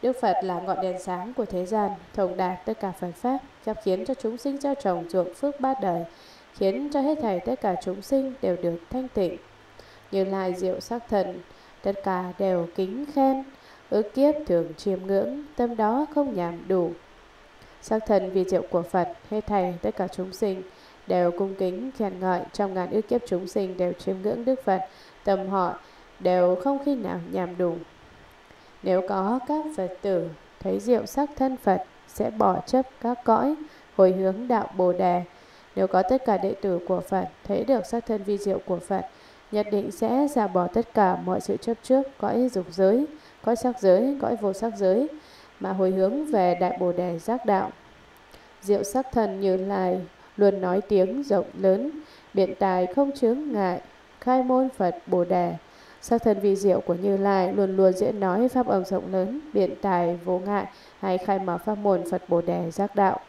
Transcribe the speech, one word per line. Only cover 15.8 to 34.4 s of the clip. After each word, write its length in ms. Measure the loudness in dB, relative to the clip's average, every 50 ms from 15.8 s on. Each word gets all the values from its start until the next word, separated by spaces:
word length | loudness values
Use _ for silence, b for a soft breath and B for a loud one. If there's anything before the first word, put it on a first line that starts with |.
| 0 2 2 0 -2 -2 0
không 220 | 0 0 0 0
nhàm 320 | -4 -4 -4 -6 -8 -4 0
đủ. 220 | 0 2 2 0 -4 -8 -16 -20 -20 -20 -20 -20 -20 -20 -20 -20 -20 B B B B B -6
Sắc 200 | -2 -2 -2 0
thân 240 | 2 2 2 2 2
vi 140 | 0 0 0
diệu 180 | 2 0 0 0 0
của 120 | -2 -2 -2
Phật, 260 | 0 0 -2 -2 -2 -4 -12 -12 -6
hết 160 | -6 -6 -4
thảy 280 | -2 0 0 0 0 -4 -4 -4
tất 140 | -6 -4
cả 120 | -2 -6 -6
chúng 240 | -4 -8 -8 -8 -4
sinh 300 | -4 -2 -2 -2 -4 -8 B B B B B B B B
đều 240 | -2 2 2 2 2
cung 240 | 2 0 -2 -4 -2
kính 360 | -2 -2 -2 -2 -4 -6 -8 -4 -4
khen 220 | -4 -4 -4 -2
ngợi, 200 | -2 0 0 0 -2 -6 -4
trăm 220 | -4 -2 -2 0
ngàn 160 | -4 -4 -2
ước 180 | -2 -2 0 0
kiếp 120 | -2 -2 0
chúng 220 | 0 -4 -2 -2 -2
sinh 280 | -4 -2 -2 -2 -2
đều 160 | -2 -2 -2 -2
chiêm 240 | -4 -4 -6 -4 -2 -2
ngưỡng 220 | -2 -2 -2 0
Đức 200 | 0 0 0 2
Phật, 160 | 0 0 0 0 B B B B B B B B
tâm 240 | 0 0 0 0 -2
họ 260 | 0 0 0 0 -2 -6 B B B B B B B -2
đều 360 | 0 2 4 6 6 4 4 2 0
không 140 | -2 -2 0 0
khi 100 | -2 -2
nào 240 | -2 -2 -4 -6 -6 -6 -6 -4
nhàm 240 | -4 -4 -4 -2 -2
đủ. 160 | -2 -2 -2 -4 -8 -14 -20 -20 -20 -20 -20 -20 -20 -20 -20 -20 -20 B B B B B B B -2
Nếu 200 | 2 2 2 2 0
có 300 | -2 -2 0 0 0 -2 -2 -2
các 160 | -4 -4 -4 -6 -6
Phật 200 | -6 -6 -6 -6 -6 -4
tử 260 | -2 0 0 -2 -4 -8 -14 -20 -20 -20 -8
thấy 200 | -4 -4 -4 -2
diệu 260 | 0 2 0 0 0
sắc 240 | -2 -2 -4 -4 -4 -2
thân 200 | -2 -2 -2 -2
Phật, 280 | 0 2 2 2 2 0 -8 -14 -20 -20 -20
sẽ 220 | -6 -4 -4 -4
bỏ 300 | 0 2 2 2 2 0 -2
chấp 200 | 0 0 0 0 0 -6 -8
các 240 | -4 -4 -4 -2 2
cõi, 300 | 2 4 4 4 2 0 -2 -6 B B B B B B
hồi 160 | 6 6 6 6
hướng 360 | 4 0 0 0 -2